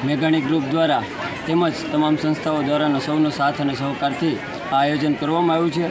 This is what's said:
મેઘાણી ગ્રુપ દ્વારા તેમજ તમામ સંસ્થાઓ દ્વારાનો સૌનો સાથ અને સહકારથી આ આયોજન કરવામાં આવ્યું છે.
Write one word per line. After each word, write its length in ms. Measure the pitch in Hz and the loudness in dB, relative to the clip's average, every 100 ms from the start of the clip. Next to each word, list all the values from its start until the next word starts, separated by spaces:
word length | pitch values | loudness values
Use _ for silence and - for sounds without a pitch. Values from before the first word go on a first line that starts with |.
મેઘાણી 360 | 131 147 160 160 | 0 0 2 2
ગ્રુપ 220 | 135 160 | 2 0
દ્વારા 400 | 135 160 160 135 107 - - - - | 0 2 2 2 -2 -8 -8 -8 0
તેમજ 260 | 165 170 - - | 2 2 -2 -2
તમામ 240 | 151 151 151 | 0 2 2
સંસ્થાઓ 460 | 151 151 160 151 | 0 -2 -2 -2
દ્વારાનો 360 | 139 147 151 135 | 0 2 2 0
સૌનો 320 | 139 151 151 | 0 2 0
સાથ 300 | 143 143 143 | 2 0 0
અને 140 | 143 | -2
સહકારથી 640 | 127 139 131 143 135 165 113 - - - | -2 -4 -2 -2 0 -2 -2 -6 -10 -2
આ 40 | 135 | 2
આયોજન 360 | 143 147 151 | 2 2 0
કરવામાં 420 | 139 151 165 170 165 | 0 0 2 2 2
આવ્યું 140 | 170 | 2
છે. 180 | 156 170 | 0 -4